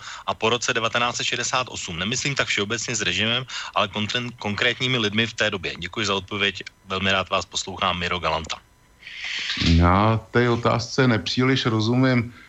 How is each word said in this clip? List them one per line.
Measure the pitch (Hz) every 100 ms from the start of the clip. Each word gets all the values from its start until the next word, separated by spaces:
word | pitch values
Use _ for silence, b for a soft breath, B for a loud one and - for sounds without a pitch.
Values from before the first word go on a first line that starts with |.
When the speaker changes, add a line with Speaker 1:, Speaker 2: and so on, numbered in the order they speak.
| B B B
Speaker 1:
a |
po | 95 110
roce | 117 -
devatenáct | 117 113 120 120 -
set |
šedesát | 123 120 120 131 123
osm? | - - 82
Nemyslím | 98 127 147
tak | 135 123
všeobecně | - 101 117 - 110
s |
režimem, | 90 87 110 123 131 B B
ale | 92 101
kontren-, | 104 104 123 120 120
konkrétními | 104 101 120 117 127 127
lidmi | 104 107 113
v | -
té | 107
době. | 101 73 69
Děkuji | 87 117 101
za |
odpověď, | 98 95 101 101 98 - - 95
velmi | 95 95
rád | 95 92
vás | 95 -
poslouchám, | - - 87 95 90
Miro | 87 90
Galanta. | 82 80 80 - - _ _ _ B B B B B B 85
Speaker 2:
Já | 82 85 95 110 110 -
té | 120 120
otázce | 117 117 117 110 - 127
nepříliš | 110 - - 127 131 123
rozumím. | 110 107 123 131 123 107 B